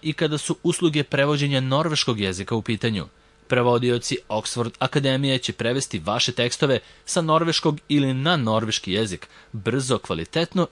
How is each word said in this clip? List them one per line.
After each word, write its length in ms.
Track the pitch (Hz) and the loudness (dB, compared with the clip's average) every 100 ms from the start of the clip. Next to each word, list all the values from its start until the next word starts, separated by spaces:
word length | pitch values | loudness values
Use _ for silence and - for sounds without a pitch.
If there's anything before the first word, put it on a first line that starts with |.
i 100 | 151 | -4
kada 260 | - 156 151 | -2 -2 -2
su 180 | - 151 | -4 -2
usluge 400 | 175 165 170 147 | 0 2 2 2
prevođenja 580 | 139 139 143 147 143 135 | 0 2 2 2 2 0
norveškog 600 | 131 135 160 151 - 107 | 2 2 2 0 0 0
jezika 340 | 95 92 98 | 0 -2 -2
u 80 | 113 | -2
pitanju. 440 | 104 107 117 101 - _ _ _ - | -2 -2 -2 -2 -6 _ _ _ -2
Prevodioci 720 | 127 120 120 123 120 - 135 - | 2 4 4 2 0 -2 -6 -4
Oxford 420 | 107 - 120 117 - | -4 -4 -4 -4 -2
Akademije 600 | 131 147 135 131 139 131 | -2 0 0 0 0 0
će 140 | - | -4
prevesti 460 | - 117 131 - 95 | -2 -2 -2 -4 -6
vaše 340 | 80 110 - | -2 0 0
tekstove 460 | - 120 - 143 117 - - | 0 -2 0 0 0 -2 -20
sa 180 | - 180 | -4 -2
norveškog 580 | 160 160 165 151 165 147 - | 2 2 2 0 0 -2 0
ili 260 | 147 135 | 2 2
na 220 | 131 156 165 | 0 0 2
norveški 560 | 113 110 110 - 95 | 2 2 0 -4 -2
jezik, 360 | 98 110 87 - - - | -2 -2 -4 -12 -20 -14
brzo, 460 | 110 110 131 127 107 | -6 -2 0 0 -2
kvalitetno 680 | - 82 - 160 170 185 165 | 0 -6 -2 -2 -2 0 -2